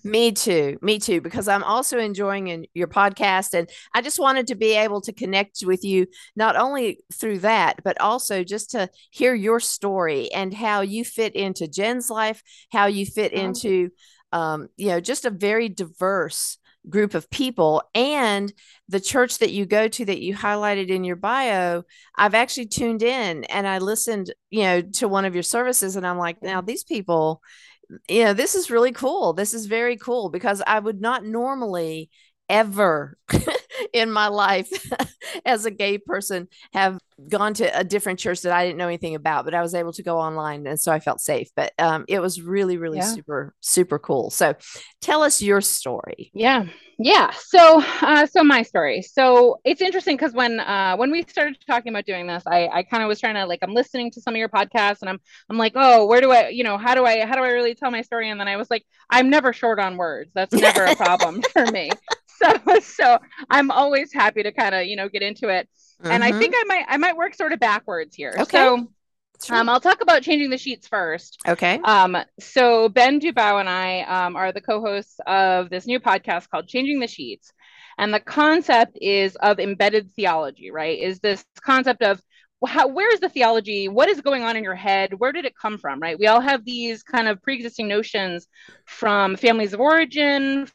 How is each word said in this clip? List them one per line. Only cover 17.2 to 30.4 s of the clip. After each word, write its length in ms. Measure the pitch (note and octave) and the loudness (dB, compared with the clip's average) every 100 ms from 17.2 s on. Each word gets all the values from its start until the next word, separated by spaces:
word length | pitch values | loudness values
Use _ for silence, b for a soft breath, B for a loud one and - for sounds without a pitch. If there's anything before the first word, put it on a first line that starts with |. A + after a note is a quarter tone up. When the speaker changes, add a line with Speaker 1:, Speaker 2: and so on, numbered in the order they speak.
| - | -6
Speaker 1:
people. 540 | - C4 A#3+ D#3+ D#3 - | -4 -4 0 2 2 -2
And 600 | A3 C4+ D4+ A#3 G3+ G3+ b b b - | -2 -2 0 0 -2 -4 b b b -8
the 140 | G3 | -6
church 380 | - B3+ B3 - | -2 0 0 0
that 120 | A3 | -2
you 140 | G3 F#3+ | -2 -2
go 240 | G#3 A3 | 0 0
to 160 | A3 G3+ | -2 -6
that 160 | F#3 | -6
you 120 | F3 | -6
highlighted 540 | G3+ G#3 G#3 G#3 G3+ F#3 | -6 -4 -2 -2 -4 -2
in 160 | F#3 | -4
your 140 | F3+ F3 | -4 -6
bio, 680 | G3 C4 B3+ F#3+ F3+ F3 - b b - | -4 -2 -2 -2 -2 -4 -8 b b 0
I've 180 | G3+ | 2
actually 340 | A3 B3+ - A3 | 2 0 -4 -8
tuned 360 | - A#3 A3 | -4 -2 0
in 400 | A#3 C4 G3+ D#3 - | 0 0 -2 -6 -6
and 220 | G3+ G3 | -4 -4
I 120 | F#3+ | -4
listened, 540 | F#3+ A3 - G#3 F3+ - _ | -4 -4 -4 -6 -8 -14 _
you 140 | G#3+ | -2
know, 180 | F#3+ F3+ F3+ | 2 2 -2
to 160 | - A3 | -4 -2
one 160 | G3 G3 | 0 -2
of 80 | |
your 100 | F3 | -4
services, 540 | E3+ A#3 B3+ A#3+ F#3+ F#3+ | -4 -2 0 0 -2 -4
and 100 | F3+ | -4
I'm 100 | F3+ | -4
like, 240 | E3+ E3+ | -6 -6
"Now 200 | F3+ F#3 | -8 -6
these 240 | F#3 D#4 - | -6 -10 -8
people, 560 | B3+ F#3 E3+ D#3 D#3+ b b b b _ - - | -8 -2 0 0 -2 b b b b _ -18 -2
you 160 | G#3 | 2
know, 80 | A3 | 2
this 220 | G3+ D#4+ G4 | 2 -2 -4
is 160 | F4 | -2
really 220 | A#3 B3+ | 2 2
cool. 400 | A#3+ C4 F#4 G3 | 0 -4 -2 -2
This 200 | D#3+ G#3 | -2 -4
is 120 | A3+ G#3 | -6 -6
very 320 | A3+ A#3+ A#3+ | -4 -2 -4
cool," 320 | - A#3+ F#3+ | -6 -4 -4
because 320 | F3+ | -4